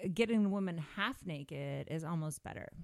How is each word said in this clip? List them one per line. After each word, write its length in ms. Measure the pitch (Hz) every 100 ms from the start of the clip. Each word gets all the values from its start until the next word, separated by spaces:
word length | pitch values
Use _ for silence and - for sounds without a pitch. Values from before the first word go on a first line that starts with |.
| 190
Getting 320 | 170 226 226 196
a 40 |
woman 320 | 202 190 165 147 -
half 300 | 214 - 185
naked 600 | 147 139 143 139 139 -
is 140 | 160 156
almost 380 | 165 156 -
better. 260 | - - - 165